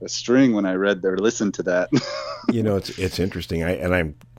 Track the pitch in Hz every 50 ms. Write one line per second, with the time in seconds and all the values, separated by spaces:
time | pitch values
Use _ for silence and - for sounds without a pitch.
0 | - - - - - - 120 131 139 131 113 104 101 95 92 92 98 101 101 92
1 | 87 95 92 92 98 113 117 - 110 101 95 - 87 92 90 90 90 - - 147
2 | - - - - - - - - - - 131 117 110 107 101 95 90 - - -
3 | 95 92 - - 87 98 - 92 85 - 92 82 82 85 92 - 76 90 90 90
4 | 85 78 76 - - - -